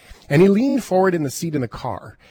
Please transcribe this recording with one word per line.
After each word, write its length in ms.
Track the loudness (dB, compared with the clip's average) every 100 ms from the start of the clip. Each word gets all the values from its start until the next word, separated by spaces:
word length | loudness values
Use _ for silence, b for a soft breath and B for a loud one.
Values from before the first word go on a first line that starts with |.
| B B B
And 120 | 4
he 80 | 4
leaned 340 | 4 2 0
forward 320 | 0 0 2
in 80 | 0
the 80 | -4
seat 240 | -6 -6
in 60 | -4
the 80 | -6
car. 480 | -8 -10 -10 -14 -20 B